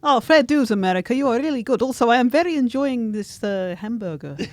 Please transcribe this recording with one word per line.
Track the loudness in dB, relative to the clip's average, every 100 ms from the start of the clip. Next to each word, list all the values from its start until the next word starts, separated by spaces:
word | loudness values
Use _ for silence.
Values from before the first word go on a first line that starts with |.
Oh, | 2 0
fair | 4 4
dues, | 6 2 2
America. | 0 0 0 0
You | 0 0
are | 0
really | -2 -4
good. | -2 0
Also, | 0 0 2
I | 4
am | 4
very | 2 2
enjoying | 0 -2 0 -2 -2 -4
this, | -6 -8 -8
uh, | -6 -4 -4 -6
hamburger. | -8 -8 -6 -8 -10 -10 -12